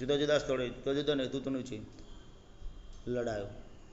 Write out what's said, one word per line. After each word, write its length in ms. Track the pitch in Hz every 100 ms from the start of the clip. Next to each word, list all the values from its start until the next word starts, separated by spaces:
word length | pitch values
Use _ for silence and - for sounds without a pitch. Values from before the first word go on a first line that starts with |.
જુદા 160 | 131 143
જુદા 220 | 147 147
સ્થળે 300 | 135 127 123
જુદા 240 | - 139
જુદા 220 | 143 147
નેતૃત્વ 360 | 143 127 135 139
નીચે 300 | 135 107 107 104 - - - - - - - - - - - 123
લડાયો. 400 | 123 117 107 101 101 - - -